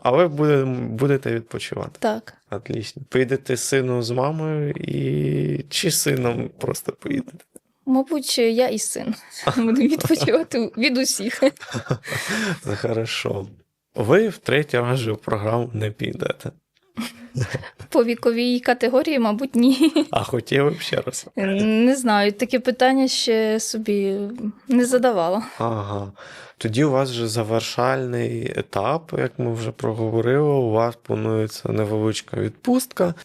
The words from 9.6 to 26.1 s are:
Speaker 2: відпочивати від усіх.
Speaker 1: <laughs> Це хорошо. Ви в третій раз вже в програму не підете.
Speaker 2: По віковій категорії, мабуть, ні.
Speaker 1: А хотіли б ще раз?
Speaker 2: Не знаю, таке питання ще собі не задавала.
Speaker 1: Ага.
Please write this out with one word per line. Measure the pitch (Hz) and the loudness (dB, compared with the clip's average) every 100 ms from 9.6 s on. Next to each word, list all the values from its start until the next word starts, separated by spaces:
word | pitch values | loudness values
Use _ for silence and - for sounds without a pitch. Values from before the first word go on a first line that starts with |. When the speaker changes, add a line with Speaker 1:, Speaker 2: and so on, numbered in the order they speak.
| 226 254 | 2 4
Speaker 2:
відпочивати | 254 311 - 320 - 320 330 254 220 220 | 2 2 2 2 4 2 0 -2 -2 0
від | 269 240 | 0 2
усіх. | 208 - 214 - 277 - - 117 - 120 | 0 -2 -4 2 0 0 -10 -8 -6 -6
Speaker 1:
<laughs> | - - - 214 208 165 | -6 -8 -4 -2 -2 -4
Це | - 104 | -6 -4
хорошо. | 113 113 113 - 117 101 98 - _ _ _ - | -2 -2 -4 -4 -4 -6 -8 -16 _ _ _ -2
Ви | 110 180 220 | 4 4 4
в | - | -2
третій | - 135 147 120 | 0 0 2 0
раз | 123 131 | 0 0
вже | 113 | -2
в | 104 | -4
програму | - 107 107 120 120 | -4 -2 0 0 -2
не | 110 107 | -4 -4
підете. | - 139 - - - - - _ _ _ - 240 - - - 117 - - - - | -4 -6 -4 -4 -6 -8 -14 _ _ _ -12 -10 -12 -10 -6 -4 -6 -10 -18 -2
Speaker 2:
По | 294 | 2
віковій | 233 233 247 233 247 247 | 2 2 0 2 0 0
категорії, | 247 247 247 262 320 277 | 0 0 2 2 2 2
мабуть, | 226 214 269 233 | 0 0 -2 4
ні. | 254 254 311 320 302 | 4 6 4 4 2
Speaker 1:
А | - | 0
хотіли | - 123 - 139 147 | 0 -4 0 2 2
б | 165 | 0
ще | - - | -2 -2
раз? | - - - - | -2 -8 -10 -4
Speaker 2:
Не | 190 196 214 220 247 269 | -2 0 2 4 4 4
знаю, | 240 208 208 | 2 4 2
таке | 208 254 254 | 0 0 0
питання | 254 226 254 269 262 | 0 4 4 4 2
ще | - - 220 220 220 | 0 2 2 2 0
собі | - 220 214 202 196 196 202 240 214 - - | -2 -4 0 0 0 -2 -4 -6 -8 -6 2
не | 247 247 | 2 4
задавала. | 247 247 196 165 202 - - | 4 4 2 2 0 -4 -4
Speaker 1:
Ага. | 117 110 101 101 98 | -2 -2 -4 -6 -8